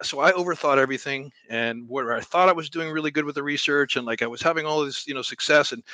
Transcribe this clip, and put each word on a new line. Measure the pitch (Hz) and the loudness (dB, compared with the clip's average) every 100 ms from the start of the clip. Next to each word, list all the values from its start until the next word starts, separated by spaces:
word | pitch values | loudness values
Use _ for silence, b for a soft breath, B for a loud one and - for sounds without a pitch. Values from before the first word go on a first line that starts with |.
so | - 139 | -8 2
I | 156 | 4
overthought | 185 180 165 151 135 | 4 0 0 4 4
everything, | 131 131 143 135 143 - - | 4 0 -4 -6 -8 -16 -8
and | 117 117 117 120 | -2 -2 -4 -6
where | 135 120 | -4 -2
I | 113 | -2
thought | 107 175 185 | 0 4 4
I | |
was | 170 151 | 4 -2
doing | 165 160 | -6 -6
really | 156 151 | -4 -2
good | 143 147 | -2 -2
with | 143 | -4
the | |
research, | 143 143 - 143 139 - | -4 -2 0 2 2 0
and, | 120 | -2
like, | 113 | -2
I | 117 | -4
was | 120 | -2
having | 165 160 151 | 0 0 0
all | 156 143 | -2 -2
this, | - - | -4 -8
you | 135 | -8
know, | |
success, | 123 120 - 151 143 | -8 -4 4 4 4
and, | 117 B | -2 B